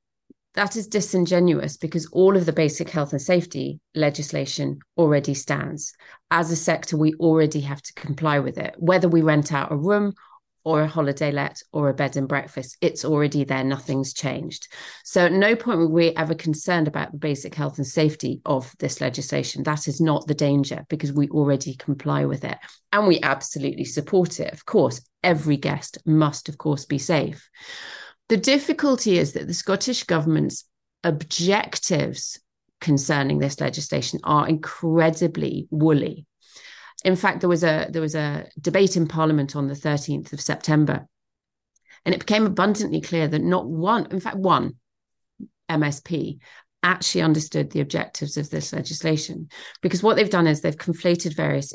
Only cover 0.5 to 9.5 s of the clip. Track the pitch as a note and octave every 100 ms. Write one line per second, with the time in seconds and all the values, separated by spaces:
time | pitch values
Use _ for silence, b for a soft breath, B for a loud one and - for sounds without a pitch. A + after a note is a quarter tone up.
0.5 | - G3+ A3+ G#3+ G#3 - F#3 E3+ F3+ F3+
1.5 | D3 D3 - D#3 E3 - - F#3+ G3 E3
2.5 | D#3 D3+ D3 E3+ D#3 C#3+ C#3+ - F3+ E3+
3.5 | D#3 C3+ D3 _ D#3 D3 D3 D3 D3 C#3
4.5 | - C#3 C#3+ _ - D#3+ D3 C#3+ C#3 -
5.5 | C#3+ - D3+ - - B B - E3+ E3
6.5 | E3 - D#3+ - D#3 D#3 D#3 D#3+ D#3+ D3+
7.5 | D#3 C#3 C#3+ - - - C3 D#3 C#3+ C3+
8.5 | C3 - - E3+ F#3 E3+ E3 D#3 D3+ D3+